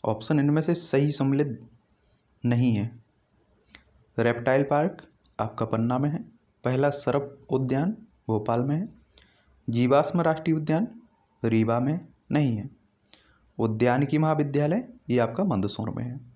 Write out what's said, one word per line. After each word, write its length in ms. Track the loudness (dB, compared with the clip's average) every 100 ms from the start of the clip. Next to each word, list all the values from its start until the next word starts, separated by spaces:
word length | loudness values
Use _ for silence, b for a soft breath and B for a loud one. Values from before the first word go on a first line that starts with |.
ऑप्शन, 360 | -2 -4 0 2
इनमें 200 | 4 2
से 120 | 2
सही 380 | -2 0 2 2
सम्मिलित 460 | 0 0 2 0 -4 -14 _ _ _ _ _ _ _
नहीं 300 | 0 2 2
है। 160 | 2 -2 -8 _ _ _ _ _ _ B B B _ _ 0
रेप्टाइल 460 | 0 0 2 2
पार्क 440 | 2 0 0 -4 -20 _ _ -8
आपका 280 | -6 -4 -4
पन्ना 320 | 0 0 0
में 100 | -2
है, 120 | -4 -10 _ _ _
पहला 260 | -4 0 0
सर्प 560 | 0 -2 -2 -4 -14 -6
उद्यान 460 | -2 0 0 -2 -4 -14 _ -4
भोपाल 360 | -2 0 -2
में 120 | 0 -2
है, 120 | -4 -12 _ b b b b b -4
जीवाश्म 520 | 0 4 4 4 0
राष्ट्रीय 360 | 0 0 0 -2
उद्यान 320 | 0 -2 -2 -8 -20 _ _ _
रीवा 360 | 0 2 2 2
में 180 | 0 -2 -8 _ _
नहीं 240 | 0 0 0
है, 120 | -6 -14 _ _ b b b b b -2
उद्यानिकी 600 | -2 2 2 4 2 2
महाविद्यालय 680 | 2 2 0 0 0 -2 -4 -16 -2
ये 80 | 2
आपका 260 | 2 0
मंदसौर 460 | 0 0 -2 -4 -6
में 140 | -6
है। 160 | -8 -8 -14